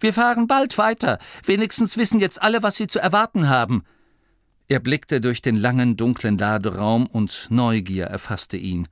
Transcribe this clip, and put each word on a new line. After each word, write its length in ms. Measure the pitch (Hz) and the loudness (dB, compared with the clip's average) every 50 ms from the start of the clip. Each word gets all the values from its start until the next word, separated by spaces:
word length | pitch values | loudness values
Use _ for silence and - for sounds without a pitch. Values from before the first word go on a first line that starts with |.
Wir 140 | - 220 208 | 0 0 0
fahren 340 | 196 233 240 240 226 233 226 | 2 2 0 2 0 0 0
bald 300 | 269 269 277 254 - - | 2 2 2 0 0 0
weiter. 420 | 208 220 233 220 - - 120 98 - - - - - | 0 0 0 -2 -2 -2 -2 -2 -4 -14 -20 -20 -2
Wenigstens 520 | - 185 196 220 220 - - 226 202 - 214 | 0 0 0 0 0 2 0 0 0 2 0
wissen 220 | 240 202 - 226 | 0 2 2 2
jetzt 220 | 196 185 - - | 2 2 -2 0
alle, 220 | - 214 220 233 208 | 0 0 0 2 0
was 120 | 208 202 | 0 -2
sie 120 | - 220 190 | -2 -4 -2
zu 120 | - 214 | -2 -2
erwarten 500 | - 180 165 208 214 220 _ 214 170 143 | -2 0 2 2 0 0 _ 0 2 4
haben. 340 | 135 127 117 113 127 110 90 _ _ _ _ _ _ _ _ _ _ _ _ _ _ _ _ _ | 4 2 2 2 0 -2 -2 _ _ _ _ _ _ _ _ _ _ _ _ _ _ _ _ _
Er 120 | 139 131 | -2 0
blickte 400 | - 127 131 151 - _ - 135 | 0 0 -2 -2 -2 _ -2 0
durch 220 | 110 123 123 117 | 0 0 -2 0
den 160 | - - 117 110 | -2 0 0 2
langen, 400 | 101 123 123 127 123 123 117 98 | 2 2 2 2 2 2 2 2
dunklen 400 | 113 120 127 - - 117 104 98 | 2 0 0 0 0 0 0 2
Laderaum 680 | 95 104 107 110 95 107 92 92 101 107 113 117 123 | 2 0 0 0 -2 -4 -4 -2 0 0 2 2 0
und 420 | 123 - 113 107 98 - - - - | 0 0 -2 -2 -2 -2 -8 -8 -2
Neugier 560 | 113 117 127 120 113 113 95 90 95 92 90 | 0 2 2 2 2 0 -2 -2 -4 -4 -6
erfasste 520 | 87 92 98 - - 107 95 - - - 92 | -6 -6 -10 -8 -8 -6 -6 -6 -6 -8 -8
ihn. 300 | 87 98 90 87 87 82 | -6 -4 -4 -4 -6 -6